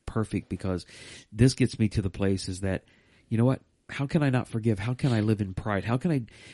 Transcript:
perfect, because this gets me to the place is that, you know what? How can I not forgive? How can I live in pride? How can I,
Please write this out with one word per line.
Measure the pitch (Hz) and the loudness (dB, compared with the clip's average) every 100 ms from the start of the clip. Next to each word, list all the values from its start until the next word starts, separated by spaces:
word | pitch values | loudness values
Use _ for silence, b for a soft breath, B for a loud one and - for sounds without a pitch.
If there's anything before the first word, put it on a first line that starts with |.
| - | -6
perfect, | 113 104 98 - | -4 -2 -4 -6
because | 90 95 90 - b b b b | -6 -4 -4 -6 b b b b
this | 107 127 | 4 4
gets | - 117 - | 4 0 2
me | 107 | 0
to | 110 | 0
the | 95 | -2
place | - 98 98 - | 0 0 0 -2
is | 92 | -4
that, | 98 90 - _ _ _ _ | -4 -4 -6 _ _ _ _
you | 113 | 2
know | |
what? | 123 131 - _ - | 2 2 -6 _ -12
How | - 139 | -6 -2
can | 165 | 2
I | 143 | 2
not | 123 107 | 2 -2
forgive? | 113 113 101 | -2 0 0
How | 113 | -2
can | 127 143 | -2 2
I | 113 | 2
live | 104 107 | 4 2
in | 98 | 0
pride? | - 110 98 | -4 -2 -2
How | 98 123 | 0 0
can | 180 | 0
I, | 143 110 b b | -2 -4 b b